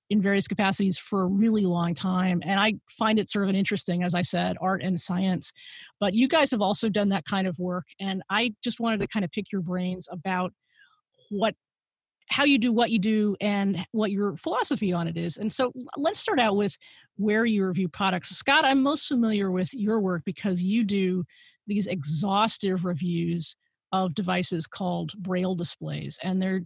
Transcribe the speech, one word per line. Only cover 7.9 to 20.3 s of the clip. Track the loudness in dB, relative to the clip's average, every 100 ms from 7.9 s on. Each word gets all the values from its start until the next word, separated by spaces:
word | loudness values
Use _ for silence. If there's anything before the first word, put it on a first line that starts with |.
| -10
and | -6 -6 -2
I | 0 0 -2
just | -6 -2
wanted | -2 0
to | -2
kind | -2 -2
of |
pick | -4 -4
your | -4
brains | -2 -2 -2 -4 -8
about | -8 -4 -2 -2 -8 _ _ -20 _ _ _ -8
what, | -2 -2 -2 _ _ _ _ _ _ -4
how | 2
you | 4 4
do | 4
what | 2 2
you | 2
do | 2 2 2 0
and | 0 0 0 -2 -2
what | -2 -2
your | 0 -2 -4
philosophy | -4 -2 -2 0 0
on | 0 -2
it | -4
is. | -6 -4
And | -4
so | -2 -2 -4
l-, | -12 -2
let's | -2 0
start | 0 2
out | 4 2
with | 0 -4 -18 -20 _ -2
where | 2 4
you | 4 2 2
review | 0 -2
products. | 0 0 0 -2
Scott, | -2 4 4 6
I'm | 4
most | 4 0 0
familiar | 2 2 2 0
with | 0 -2
your | -2 0 0
work | 0 -2
because | -4